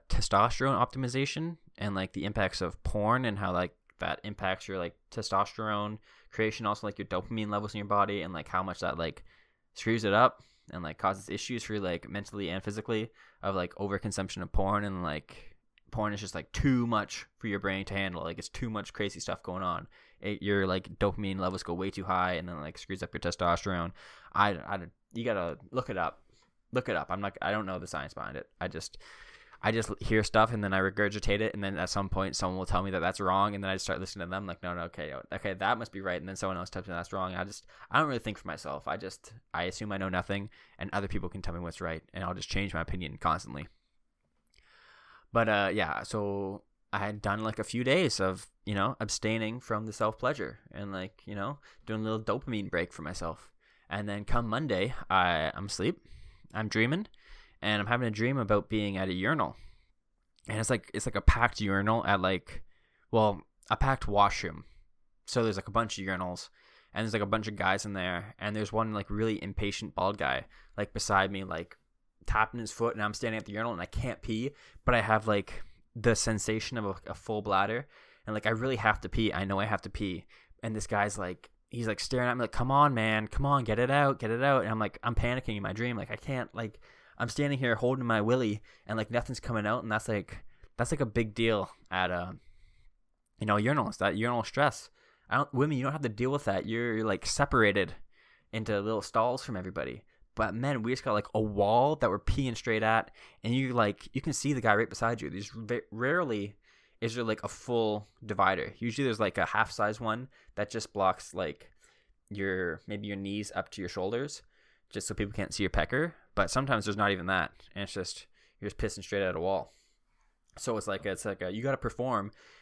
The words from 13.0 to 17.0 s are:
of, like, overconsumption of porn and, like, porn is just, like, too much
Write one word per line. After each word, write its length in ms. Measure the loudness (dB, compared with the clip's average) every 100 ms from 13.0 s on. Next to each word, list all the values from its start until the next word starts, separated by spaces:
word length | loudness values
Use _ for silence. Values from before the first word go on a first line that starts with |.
| -4 -10 -20 _
of, 120 | -4
like, 200 | -2 -4 -4
overconsumption 680 | -2 -2 -2 -4 -4 -6
of 100 | -2
porn 320 | 2 4 2
and, 180 | 0 -4
like, 540 | -4 -4 -8 -16 -18 -20 _ _ _
porn 220 | -4 -2
is 80 | -4
just, 140 | -6
like, 180 | -10 -8
too 340 | 0 4 4 4
much 400 | 2